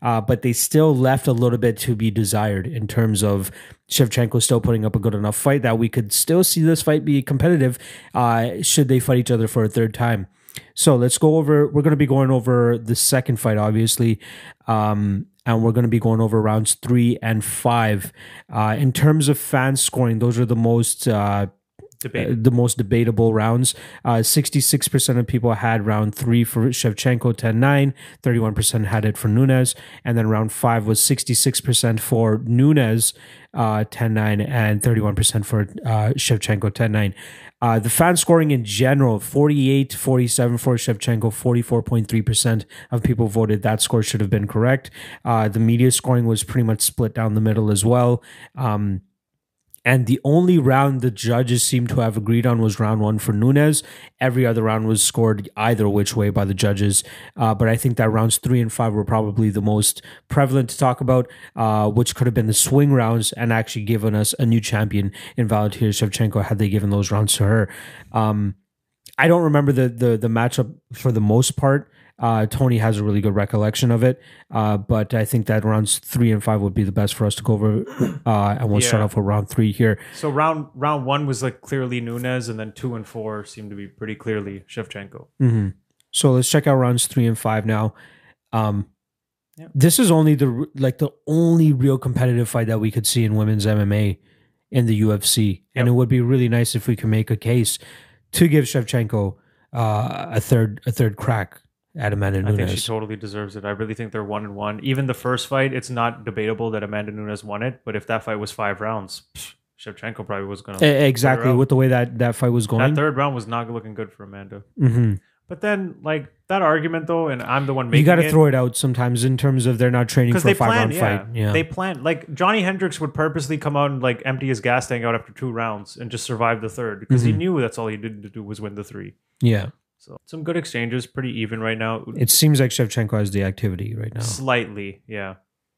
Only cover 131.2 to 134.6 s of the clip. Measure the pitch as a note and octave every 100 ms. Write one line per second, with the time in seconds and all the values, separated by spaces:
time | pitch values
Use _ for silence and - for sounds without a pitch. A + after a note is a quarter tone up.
131.2 | B2+ A2+ G#2+ A2+ A2 A2 A2 A2+ A2+ A#2
132.2 | A#2 - D#3 C#3 B2+ - A2 A#2+ G#2+ G#2+
133.2 | G2 G2 F#2+ F#2 G#2 F2+ G#2+ A2 A2+ A2+
134.2 | A2+ G#2+ C3 A#2+